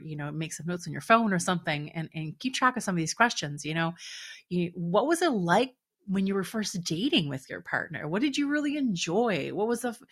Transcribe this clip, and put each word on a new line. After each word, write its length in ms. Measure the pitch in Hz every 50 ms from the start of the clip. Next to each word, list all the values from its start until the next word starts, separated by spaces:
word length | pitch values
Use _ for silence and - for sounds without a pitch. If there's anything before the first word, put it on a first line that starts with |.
| -
you 140 | 156 156 147
know, 120 | 147 147 151
make 180 | 156 160 156
some 140 | - - 151
notes 200 | 170 180 175 175
on 60 | 156
your 100 | 143 139
phone 300 | - - 226 233 233 208
or 80 | 190 175
something 520 | 175 - 185 170 - 170 151 147 147 -
and, 180 | - 165 156 - -
and 240 | 156 156 156 151 -
keep 160 | - 254 254
track 200 | - 247 254 254
of 80 | 226 -
some 120 | - 180
of 40 | 170
these 140 | 160 156 -
questions. 500 | - 233 240 - - 170 147 147 143 -
You 100 | 147 160
know, 200 | 165 165 165 170 - - - - - - - - - - -
you, 220 | 180 180 170 170 -
what 320 | 185 170 170 175 220 247 294
was 140 | 339 330
it 100 | 359 330
like 440 | 254 202 175 170 175 214 254 262 - _ _ _ _ _ _ 202
when 200 | 185 196 190 190
you 80 | 196
were 80 | 196 180
first 400 | - - 226 202 - - 185 170
dating 460 | - 165 160 214 285 349 214 156 143
with 200 | 135 131 - -
your 120 | - 85
partner? 460 | - - - - - - 156 110 - 151
What 140 | 165 214
did 160 | 269 294 269 285
you 100 | 285 277
really 300 | 294 302 294 294 277 302
enjoy? 720 | 277 247 190 165 - 165 165 214 247 226 185 143 139 139
What 160 | 131 170 208 226
was 140 | 240 233
the, 60 | - 240
f-, 140 | 220 - - -